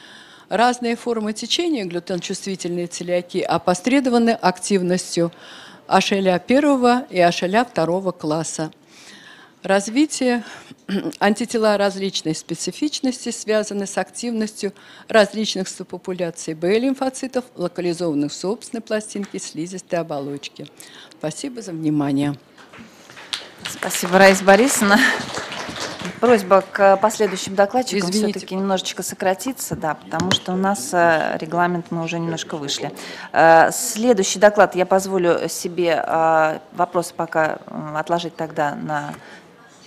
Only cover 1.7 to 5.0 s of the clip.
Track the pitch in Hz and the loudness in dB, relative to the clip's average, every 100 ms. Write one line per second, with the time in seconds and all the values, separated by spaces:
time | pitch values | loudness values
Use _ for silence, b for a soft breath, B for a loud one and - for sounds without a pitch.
1.7 | 277 185 175 175 180 - 190 196 185 175 | -2 -2 -6 -4 -6 -6 -8 -6 -6 -4
2.7 | 175 170 - 175 175 175 185 - 165 - | -4 -6 -8 -2 -2 -2 -4 0 0 2
3.7 | 180 254 277 254 233 233 226 180 180 - | 0 2 2 4 4 4 4 2 0 0
4.7 | 196 180 180 | 0 2 0